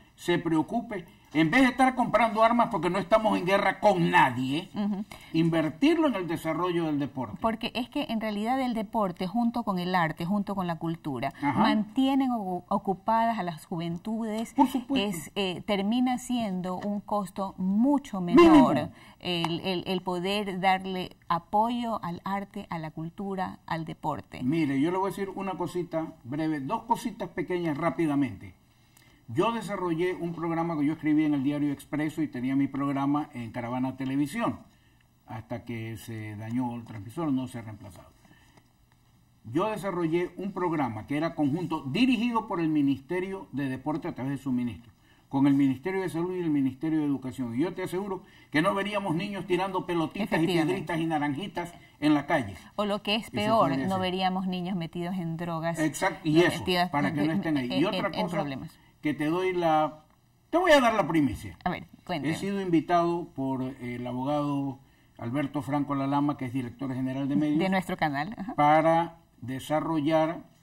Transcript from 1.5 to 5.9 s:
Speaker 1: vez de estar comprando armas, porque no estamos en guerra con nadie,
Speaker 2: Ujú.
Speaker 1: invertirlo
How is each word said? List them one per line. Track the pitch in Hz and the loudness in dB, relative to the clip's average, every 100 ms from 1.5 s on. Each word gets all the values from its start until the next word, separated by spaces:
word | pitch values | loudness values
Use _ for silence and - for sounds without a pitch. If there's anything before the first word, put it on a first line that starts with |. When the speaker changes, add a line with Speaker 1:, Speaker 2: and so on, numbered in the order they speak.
Speaker 1:
vez | 254 | 6
de | 254 | 4
estar | 247 254 | 6 2
comprando | 240 226 214 226 214 | 4 2 2 2 4
armas, | 226 240 226 | 4 4 2
porque | 196 170 | 2 0
no | 190 | 0
estamos | 190 220 214 196 | 4 4 4 2
en | 180 | 2
guerra | 196 190 - | 2 2 4
con | 208 185 175 | 4 6 6
nadie, | 175 147 123 131 147 196 | 6 6 4 -2 -2 -4
Speaker 2:
Ujú. | 202 208 196 214 - - | -4 -2 -2 -6 -12 -4
Speaker 1:
invertirlo | - 165 165 156 - 285 | 2 2 2 0 2 4